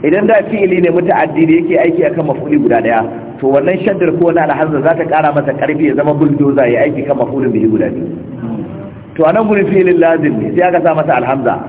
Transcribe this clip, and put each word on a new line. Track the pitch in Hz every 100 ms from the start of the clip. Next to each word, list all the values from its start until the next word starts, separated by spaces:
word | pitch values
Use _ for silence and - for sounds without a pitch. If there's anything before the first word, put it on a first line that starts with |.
| 147
Idan | 185 214
da | 220 208
fi'ili | 214 190 180
ne | 175
muta'addi | 170 165 110 160 156 160
da |
yake | 165 165 170
aiki | - 165 151
akan | 170 151
maf'uli | 127 139 147
guda | 120 117
daya, | 110 113 113 - - -
to | 135
wannan | 139 160 185
shaddar | 190 185 170
ko | 165 170
wannan | 165 151
alhamza | 139 156 147
za | 147 165
ta | 160
kara | 151 151
masa | 143 143
karfi | 139 135 151 160
ya | 127
zama | 151
bulldozer | 147 151 143 143 135 123
ya | 120
aiki | 147 135 135
kan | 135
maf'ulin | 117 135 127
bihi | 107 110
guda | 107 -
biyu. | - - - - - - 214 - - - - -
To | - 156
anan | 202 220
gurin | 208 185
fi'ilin | 190 180 170
lazim | 165 160 147 -
ne, | -
sai | 170 180
aka | 175
sa | 160
masa | 156 156 131
alhamza. | 123 139 120 95